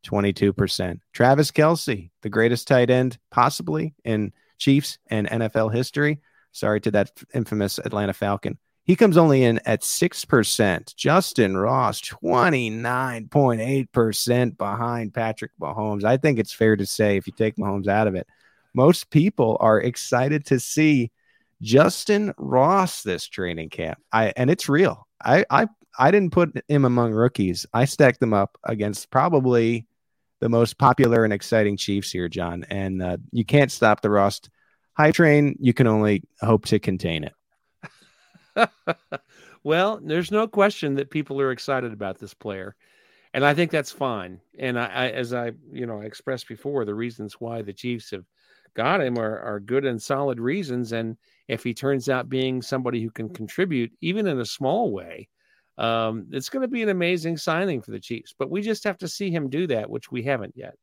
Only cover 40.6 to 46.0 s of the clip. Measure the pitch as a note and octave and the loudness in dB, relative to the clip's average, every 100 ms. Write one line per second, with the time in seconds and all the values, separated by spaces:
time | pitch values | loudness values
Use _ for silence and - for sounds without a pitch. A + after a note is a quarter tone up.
40.6 | G3+ - D3 C#3 C#3 D#3 C#3 C#3 C3+ B2 | 0 0 -4 -4 -4 -6 -6 -2 -2 -2
41.6 | - C3 A#2+ G#2 G2+ F#2+ G2+ - G#2+ F#2+ | -4 -4 -4 -8 -10 -10 -16 -12 -10 -10
42.6 | F#2+ _ _ _ _ _ _ C3 C#3+ D3 | -12 _ _ _ _ _ _ 0 2 2
43.6 | E3 D#3+ C#3 - C3+ G#2+ F2+ F#2 _ - | 0 -2 -6 -6 -6 -6 -10 -16 _ -8
44.6 | C3 A#2+ A#2 G#2+ B2+ B2+ A#2+ B2 A#2+ A2 | -6 -4 -4 -4 -4 -4 -6 -6 -8 -12
45.6 | B2+ C#3 A#2+ G#2+ | -18 -12 -10 -10